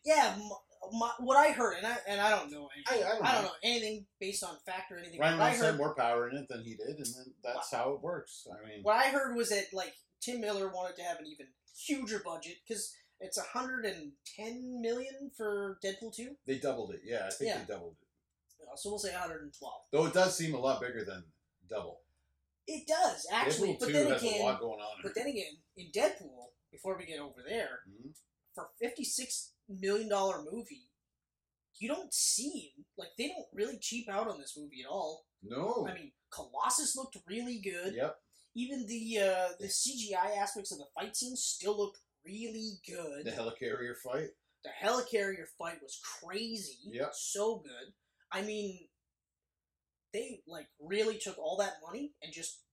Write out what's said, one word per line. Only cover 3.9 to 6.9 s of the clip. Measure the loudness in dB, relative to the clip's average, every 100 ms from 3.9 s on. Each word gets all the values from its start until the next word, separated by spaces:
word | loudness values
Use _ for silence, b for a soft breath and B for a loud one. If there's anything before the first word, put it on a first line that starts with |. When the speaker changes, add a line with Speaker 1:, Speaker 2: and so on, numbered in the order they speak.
| -4 -8 _
Speaker 1:
based | -4 -2
on | -4 -8 -8
fact | -8 -6
or | -12
anything. | -10 4
Speaker 2:
Ryan | 6 8
Speaker 1:
What |
I | 6
Speaker 2:
Reynolds | 8
had | 6
Speaker 1:
heard | 6
Speaker 2:
more | 2
power | 4 4 6 2
in | -2
it | -6
than | -8
he | -8 -8
did, | -8